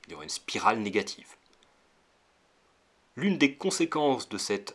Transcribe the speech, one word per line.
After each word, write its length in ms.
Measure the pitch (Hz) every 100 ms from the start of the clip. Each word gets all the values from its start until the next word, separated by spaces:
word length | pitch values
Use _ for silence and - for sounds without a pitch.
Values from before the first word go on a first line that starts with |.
| -
Il 60 |
y 20 | 78
aura 80 |
une 60 | 78
spirale 500 | - - 110 107 113
négative. 560 | 104 98 - - - - _ _ _ _ _ _ _ _ _ _ _ _ _ _ _ _ _ -
L'une 180 | 196 165
des 160 | 139
conséquences 760 | 139 190 - 165 156 147 131 -
de 80 | 101
cet 360 | - 101 -